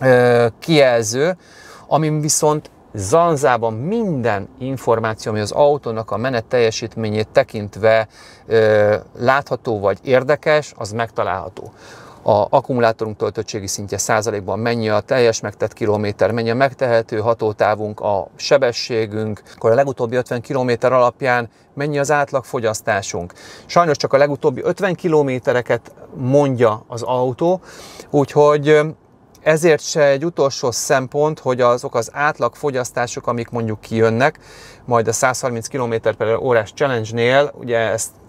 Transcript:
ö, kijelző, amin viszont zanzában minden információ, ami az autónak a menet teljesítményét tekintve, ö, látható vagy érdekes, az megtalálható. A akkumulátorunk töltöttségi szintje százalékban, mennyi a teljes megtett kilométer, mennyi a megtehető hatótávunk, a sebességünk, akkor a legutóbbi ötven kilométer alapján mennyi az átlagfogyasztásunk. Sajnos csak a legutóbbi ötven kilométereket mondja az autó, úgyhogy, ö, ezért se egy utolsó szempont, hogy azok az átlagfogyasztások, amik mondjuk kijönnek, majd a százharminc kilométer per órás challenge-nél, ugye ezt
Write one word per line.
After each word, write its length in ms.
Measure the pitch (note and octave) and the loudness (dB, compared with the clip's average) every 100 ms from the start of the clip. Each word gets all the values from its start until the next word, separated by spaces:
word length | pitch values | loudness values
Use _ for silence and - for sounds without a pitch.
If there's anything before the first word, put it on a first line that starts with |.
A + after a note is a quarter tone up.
ö, 440 | C3 B2 B2 A#2+ A#2 - | 4 4 6 4 2 -2
kijelző, 800 | - D#3 C3 A#2 A2 B2 D#3+ F3+ _ - - - - | 0 4 4 4 0 -2 -2 -4 _ -20 -20 -20 -2
amin 340 | D3 D#3 D3+ | 0 0 -2
viszont 500 | D3+ - D3+ D3+ - _ _ | -2 0 0 0 -6 _ _
zanzában 800 | G#2+ F#2+ D#3+ E3+ D3 C#3 A#2+ A2+ | -10 0 2 4 2 2 2 0
minden 760 | A2 D3+ A#3 G#3 C#3 A2+ G2+ G#2 - | -4 -4 -4 -2 -2 -2 -2 -6 -10
információ, 720 | B2+ C3 - A2+ A2 G#2+ A#2+ | -10 -6 0 0 0 -6 -4
ami 100 | G#2+ | -4
az 100 | G#2 | -2
autónak 600 | - C#3+ D3 A#2+ A2+ A2 | 2 2 2 -2 -6 -6
a 60 | G2+ | -4
menet 280 | B2+ A#2+ - | -2 -4 -2
teljesítményét 800 | B2+ A2+ - A2+ - A2 G#2+ G#2+ | 0 0 0 -8 -6 -4 -2 0
tekintve, 800 | D3 B2+ A2 G#2 G2 A2 A2+ G#2+ - - - - | 0 0 -4 -10 -2 2 2 0 -8 -20 -20 0
ö, 480 | A2+ G#2+ G#2+ G#2 G#2+ - - | 2 4 4 2 0 -4 -6
látható 600 | B2 C3+ C3+ B2+ - G#2+ | 0 0 0 -6 -4 -2
vagy 200 | G2 G2 | -2 -2
érdekes, 680 | - B2+ C3 D3 D#3+ D3+ C#3 - | 0 0 2 -2 2 0 -2 -12
az 140 | A2 | -10
megtalálható. 800 | A2 A#2 - G2+ F#2 E2+ - - - - - - - | -6 -6 -4 -4 -4 -8 -14 -20 -20 -20 -20 -20 -8
A 240 | - G#2 G2+ | 0 2 4
akkumulátorunk 680 | C#3 - B2 A2+ A2+ G#2+ A2 | 0 0 0 2 0 -6 -4
töltöttségi 500 | G#2+ G#2 G#2 A2 G2 | -6 -4 -8 -8 -8
szintje 300 | - G2 G2 | -10 -8 -6
százalékban, 640 | - A2 G#2+ G#2 G2 G2 | 0 0 0 -6 -6 -4
mennyi 300 | A#2 A#2 A2 | -2 -2 0
a 100 | G#2 | -2
teljes 400 | - C3 A#2+ A2 | 0 2 2 0
megtett 340 | G#2+ - A2 | -6 -6 -8
kilométer, 580 | - G#2+ G#2+ G#2 G#2 G2 | -4 -2 -2 -2 0 0
mennyi 180 | A#2 A2+ | 0 -2
a 60 | A#2 | 0
megtehető 640 | C3+ B2 C3 A#2 A2+ G#2+ | -2 -2 0 0 0 -4
hatótávunk, 800 | A2 A2+ A2+ - G2+ G#2+ G#2+ G#2 | -2 0 -2 0 0 0 -4 -6
a 280 | G#2 G2 - - | -2 -2 -4 -10
sebességünk, 1080 | - C#3+ B2+ A2+ - A#2 A2 G#2+ G#2+ G#2 - - | 0 2 2 -2 -4 -4 -2 -4 -6 -8 -14 -4
akkor 160 | A2+ | 2
a 20 | |
legutóbbi 420 | A#2+ C#3+ B2 A#2+ B2 | 2 2 -2 -4 -2
ötven 260 | A#2+ B2 | -4 -6
kilométer 520 | - C3+ B2+ A#2 B2+ | -4 -4 -2 0 2
alapján 560 | B2+ B2 - C3+ A#2+ A#2 _ _ | 2 2 0 -2 -2 -2 _ _
mennyi 260 | - D3 C#3+ | -8 -4 -2
az 120 | C#3+ | 0
átlagfogyasztásunk. 1200 | D3 C#3+ C#3 - C3 A2 G#2+ - G2+ - G2 F2 - - - - | 0 0 -4 -4 -4 -4 -4 -2 -4 -4 -8 -10 -14 -20 -20 -2
Sajnos 320 | F3 E3+ C#3 | 2 2 0
csak 160 | - | 2
a 40 | C3+ | 2
legutóbbi 440 | D3 C#3 D#3 B2+ | 2 2 -2 -2
ötven 320 | - F3 F#3+ E3+ | -4 -2 -2 -2
kilométereket 960 | F3+ D#3 C#3 B2+ C#3 B2 A#2 A#2 - - - D#3 | 2 2 2 -2 0 0 0 -4 -4 -20 -18 -6
mondja 680 | B2+ C#3+ C#3 B2 A#2 A2 - | 2 4 4 4 2 2 -8
az 140 | A#2+ | -10
autó, 600 | A#2 B2+ B2+ A#2+ E3+ F#3 - - - - - | -4 0 0 0 0 -2 -4 -20 -20 -20 -2
úgyhogy, 580 | D3 C#3 D3 D3 D3 C#3+ | 0 2 4 4 4 4
ö, 180 | D3+ D#3 - _ _ _ _ | 4 2 -6 _ _ _ _
ezért 420 | D#3 D#3 E3+ D3 | 0 2 4 2
se 220 | - E3 C#3+ | 0 2 2
egy 200 | C#3 E3 | 2 -2
utolsó 460 | E3+ C#3 - B2+ | -2 -2 0 -4
szempont, 680 | A#2 - C#3+ B2+ D3 D3+ D3+ | -4 0 0 0 -2 -2 -2
hogy 220 | C3 B2+ | -4 2
azok 340 | B2 B2 C3+ A#2+ | 2 2 -2 -4
az 140 | A2+ | -6
átlagfogyasztások, 1160 | - D3 D3+ A#2+ - D3 B2+ A#2+ - A#2+ - - | -2 -2 0 -4 -2 -4 -4 -6 -4 -4 -4 -6
amik 220 | A#2+ A#2 | -6 -4
mondjuk 300 | A#2+ A2+ G#2+ | -4 -4 -6
kijönnek, 600 | - A2+ A2+ A2+ C#3+ - - - - - - | -4 2 2 4 0 0 -20 -20 -20 -18 -2
majd 220 | A#2 A2+ | 0 0
a 60 | |
százharminc 540 | A2+ C3 B2 C3 A#2 - | 0 0 0 -4 -6 -8
kilométer 460 | C3+ A#2+ A2+ A2+ | -6 -4 -2 -2
per 220 | A2 A2 A2+ | -2 -2 -2
órás 380 | C3 A#2 G#2 | 2 0 0
challenge-nél, 800 | - C#3+ A#2+ G#2+ A#2 A#2 C3+ D3 | -2 -2 -2 -4 -2 2 2 2
ugye 240 | - B2 A#2 | -4 -4 -2
ezt 320 | A2 A2 - - | 0 -2 -6 -12